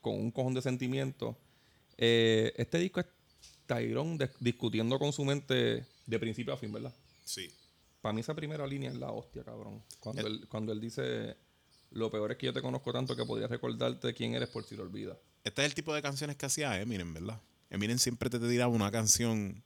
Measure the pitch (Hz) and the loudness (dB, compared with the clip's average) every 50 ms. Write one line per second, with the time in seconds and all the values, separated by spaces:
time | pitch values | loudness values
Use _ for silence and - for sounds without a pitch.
0 | - - 110 101 107 117 117 - 127 131 131 127 127 135 127 127 127 123 131 135 | -2 -2 -2 0 -2 -2 0 0 0 0 0 0 0 -2 -2 0 -2 -2 0 0
1 | 135 135 131 - 117 117 117 - _ _ _ _ _ _ _ _ _ _ - - | -2 -2 -4 -4 -6 -6 -6 -8 _ _ _ _ _ _ _ _ _ _ -2 4
2 | - 117 117 117 113 113 110 110 113 120 - - 117 - - 170 175 190 - 185 | 6 8 8 8 8 8 8 6 6 4 2 0 -2 2 2 2 2 2 2 0
3 | 175 - _ _ _ _ _ _ - - - _ _ - 123 120 117 117 113 123 | -2 -2 _ _ _ _ _ _ -20 -20 -20 _ _ -2 0 0 2 0 0 0
4 | 147 165 170 156 139 131 - - 127 120 120 - - 117 101 107 110 113 131 135 | 0 0 0 0 0 -2 -2 2 2 2 2 2 0 0 2 2 2 4 4 4
5 | 147 143 143 - 143 139 143 143 139 - 135 127 120 117 113 117 123 - _ _ | 2 2 2 2 2 2 2 0 2 2 2 4 4 4 2 0 -2 -8 _ _
6 | _ - 113 110 110 117 107 - 120 135 139 131 - 107 104 110 120 131 120 _ | _ -2 -2 0 0 0 -2 -4 -4 -4 -4 -4 -4 -6 -6 -6 -8 -8 -12 _
7 | _ _ _ _ _ - - - 95 82 - _ _ _ _ _ _ _ _ _ | _ _ _ _ _ -10 -8 -8 -8 -12 -14 _ _ _ _ _ _ _ _ _
8 | - 110 107 110 113 - 156 156 156 147 156 151 143 139 139 139 135 127 131 123 | -4 -2 -2 -2 -2 -4 -6 -6 -6 -6 -4 -4 -4 -4 -4 -4 -4 -6 -6 -6
9 | 131 131 113 110 123 - - 117 - 110 117 110 110 107 104 107 107 _ - - | -6 -6 -6 -6 -8 -10 -14 -14 -12 -12 -12 -12 -12 -12 -12 -14 -16 _ -20 -12
10 | - 110 110 - 107 107 107 107 - - - 110 110 107 110 107 110 117 - - | -10 -8 -6 -4 -4 -4 -4 -6 -8 -8 -6 -4 -2 -2 -4 -4 -4 -6 -6 -4
11 | 131 127 123 113 110 110 113 _ _ _ _ _ _ _ _ _ _ _ - 107 | -4 -2 -2 -4 -4 -6 -8 _ _ _ _ _ _ _ _ _ _ _ -4 -2
12 | 113 110 107 107 107 107 123 - - 131 123 131 131 127 127 131 - 123 120 123 | -2 -2 0 0 0 -2 -2 -2 -2 -2 -2 -2 -2 -2 -4 -2 -4 -2 -2 -2
13 | 131 127 123 120 120 113 117 113 107 117 120 117 - 123 117 113 120 123 123 - | -2 -2 -2 -4 -2 -2 -2 -2 -2 -2 -4 -2 -2 -4 -2 0 0 0 0 0
14 | - 123 117 - 120 117 117 123 120 120 - 117 107 - 107 107 101 - 95 107 | -2 -4 -2 -2 -2 -2 0 -2 -2 -4 -6 -10 -10 -8 -10 -10 -10 -8 -8 -8
15 | 107 98 95 - _ _ _ _ _ - - - 139 147 139 - 151 160 151 151 | -8 -8 -10 -12 _ _ _ _ _ -6 0 0 0 0 0 -2 -4 -2 -4 -2
16 | 143 143 139 135 147 147 143 139 - 135 - - 151 139 110 92 104 113 113 95 | -2 -2 -4 -4 -4 -6 -6 -6 -2 -2 0 0 0 0 0 0 0 -2 -2 -2
17 | 87 85 80 80 85 101 113 107 - _ _ _ _ _ - 95 101 107 120 123 | -4 -4 -6 -6 -6 -6 -8 -10 -14 _ _ _ _ _ -2 0 0 2 2 2
18 | - 127 120 117 - 127 117 120 117 120 120 120 123 123 117 113 101 101 104 117 | 2 0 0 -2 -2 -2 0 0 0 2 4 4 4 4 4 4 2 2 2 2
19 | 110 104 - - 120 117 113 107 104 98 95 101 - | 4 4 4 4 4 2 2 2 0 -2 -6 -8 -12